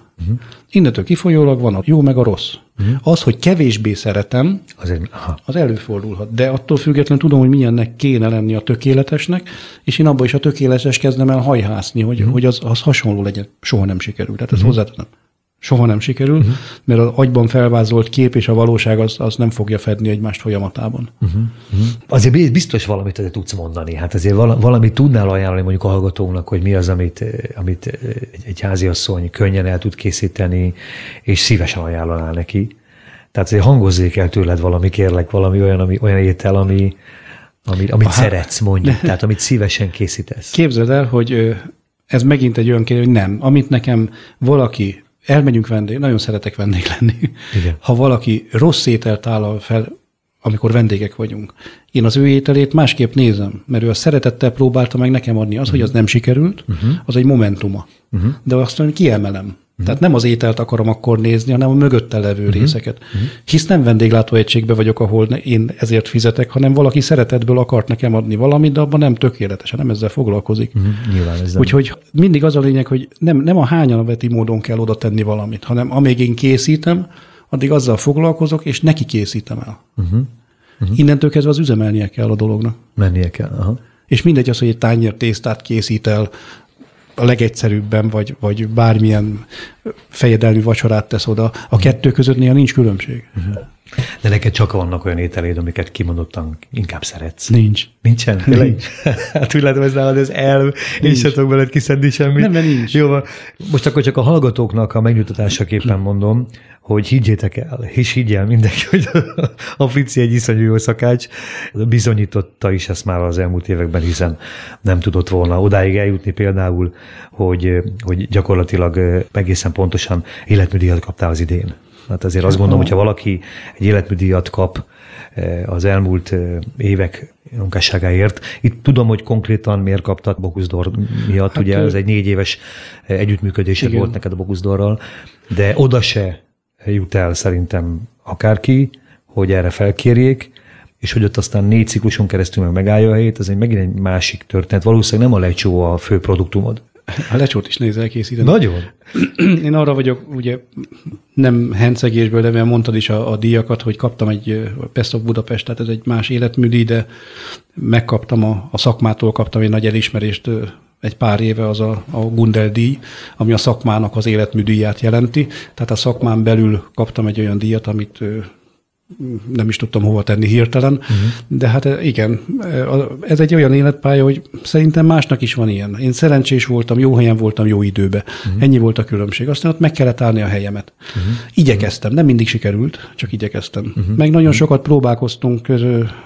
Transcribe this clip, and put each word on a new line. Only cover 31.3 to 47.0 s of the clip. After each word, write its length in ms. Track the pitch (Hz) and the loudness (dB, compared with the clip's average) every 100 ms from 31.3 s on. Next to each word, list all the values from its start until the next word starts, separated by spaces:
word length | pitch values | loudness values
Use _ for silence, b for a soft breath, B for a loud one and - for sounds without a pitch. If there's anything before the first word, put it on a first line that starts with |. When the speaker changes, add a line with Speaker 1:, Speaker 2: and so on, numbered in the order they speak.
| 95 | 0
Speaker 1:
szívesen 440 | - 98 82 - | 2 0 0 -4
ajánlaná 480 | 82 82 82 82 80 | -6 -4 -4 -4 -4
neki. 440 | 82 80 101 113 - B B B B B | -6 -4 -4 -4 -8 B B B B B
Tehát 160 | - 92 | -4 0
azért 140 | 104 | 4
hangozzék 520 | 101 139 95 87 90 98 | 6 6 4 2 2 0
el 140 | 87 | 0
tőled 300 | 104 87 87 | 0 0 0
valami, 300 | 90 87 92 | 0 2 0
kérlek, 420 | 95 95 90 85 | 2 2 2 0
valami 300 | 101 95 95 | 0 2 2
olyan, 180 | 98 92 | 2 2
ami, 180 | 92 95 | 0 0
olyan 160 | 107 95 | 2 2
étel, 360 | 95 90 101 98 | 2 0 0 0
ami, 400 | 95 98 98 - B B B B B _ | 2 2 0 -2 B B B B B _
ami, 240 | - 92 98 | -6 -2 0
amit 180 | 107 107 | 2 2
Speaker 2:
Aha. 80 | - | 4
Speaker 1:
szeretsz, 440 | 107 92 82 - | 2 0 -4 -2
mondjuk, 400 | 104 95 135 131 | 0 2 2 0
Speaker 2:
<laughs> 0 | |
Speaker 1:
tehát 200 | 170 110 | 0 -2
amit 160 | 107 107 | -2 -2
szívesen 500 | - 123 101 - 98 | 0 0 0 -2 -4
készítesz. 600 | - 95 - - - - | -4 -6 -6 -10 -12 -6
Speaker 2:
Képzeld 380 | - 160 117 117 | 0 0 2 2
el, 160 | 139 131 | 2 2
hogy, 260 | 123 117 | 0 0
ö, 200 | 123 113 101 - - _ _ _ | 0 0 -2 -10 -20 _ _ _
ez 180 | 127 | 2
megint 340 | 127 143 127 113 | 4 4 2 2
egy 120 | 117 | 2
olyan 140 | 120 | 2
kérdés, 220 | 113 120 123 | 2 2 4
hogy 80 | |
nem. 240 | 117 95 104 | 4 2 0
Amit 300 | 131 139 135 | 2 2 4
nekem 400 | 127 127 117 110 B B B | 0 0 0 0 B B B
valaki, 640 | 123 143 120 113 98 95 _ _ - | 2 2 2 -2 -6 -6 _ _ 0
elmegyünk 420 | 143 139 117 107 | 2 4 2 0
vendég, 300 | 110 107 123 | -2 -2 -2
nagyon 200 | 139 110 | 0 0
szeretek 380 | - 107 104 - | -2 -6 -6 -4
vendég 280 | 101 92 - | -2 -2 -2
lenni. 140 | - | 0